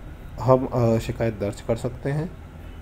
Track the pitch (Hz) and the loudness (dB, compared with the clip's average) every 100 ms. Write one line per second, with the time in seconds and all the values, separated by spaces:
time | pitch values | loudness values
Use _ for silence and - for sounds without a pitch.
0 | - - - - 117 131 131 123 117 113 | -12 -14 -12 0 6 6 6 2 4 4
1 | - 117 113 101 101 - - 113 127 - | 2 0 -2 0 -4 -2 -2 -2 -2 -4
2 | 139 147 170 - - - - - | -2 -2 -2 -6 -16 -16 -14 -10